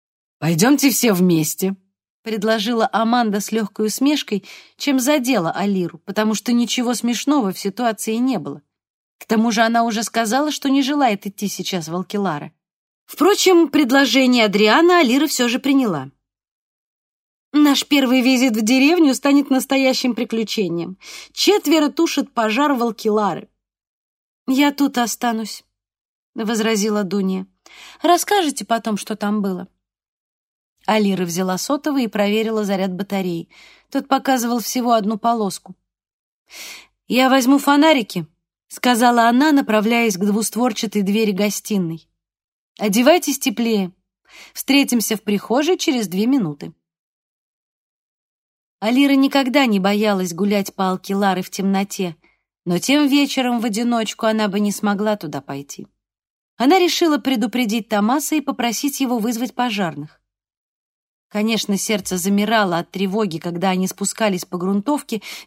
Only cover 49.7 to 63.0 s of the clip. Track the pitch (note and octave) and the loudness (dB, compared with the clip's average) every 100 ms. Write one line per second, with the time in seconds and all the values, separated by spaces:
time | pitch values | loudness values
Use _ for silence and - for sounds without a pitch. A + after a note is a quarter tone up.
49.7 | G3+ F#3+ G#3 G#3+ G3 F#3 E3 G3+ G3+ G3 | 2 0 0 0 0 -2 -2 0 0 -4
50.7 | - F#3+ F#3 - G3 G3+ F#3 F#3 - G3 | -4 -4 -4 -4 -2 0 -2 -6 -4 -2
51.7 | G3 G3+ - F3+ D#3+ _ _ _ _ F3 | -2 -2 -6 -8 -8 _ _ _ _ -4
52.7 | F3 - C#4+ C#4+ C#4+ C#4 - B3 A#3+ A#3 | -2 0 2 4 2 2 0 -2 -2 -2
53.7 | G3+ A#3+ A#3 G#3+ - A3 A3 G#3 G3+ G#3 | -2 0 -2 -2 -4 -2 0 -2 0 -2
54.7 | G3 G3+ G3 G#3+ G#3 D#3+ D3 - C#3 C#3+ | -2 -2 -2 -2 -4 -6 -10 -10 -14 -12
55.7 | - - _ _ _ _ _ _ - B3 | -18 -20 _ _ _ _ _ _ -2 4
56.7 | F#4 F4 - E4+ D4 C4+ B3+ A3 B3 A#3 | 4 4 2 0 0 0 -2 -2 -2 -2
57.7 | A3+ G#3 G#3 G#3+ C#4+ - D#4 C#4+ - A#3 | -2 -2 0 0 0 0 -4 -4 -4 -4
58.7 | G#3+ C#4+ - C4 A#3+ G#3+ A3+ B3 - B3 | -2 -6 -4 -2 -2 -2 -4 -6 -4 -4
59.7 | G3+ E3+ D3 D3+ _ _ _ _ _ _ | -2 -4 -6 -14 _ _ _ _ _ _
60.7 | _ _ _ _ _ _ G#3 A3 G#3+ - | _ _ _ _ _ _ -4 0 -2 -2
61.7 | G3 - G#3+ - F#3 F#3 G3+ G#3 A3+ G3 | -4 -2 -4 -4 -4 0 0 2 2 2
62.7 | E3+ E3 F#3 | -2 -4 -4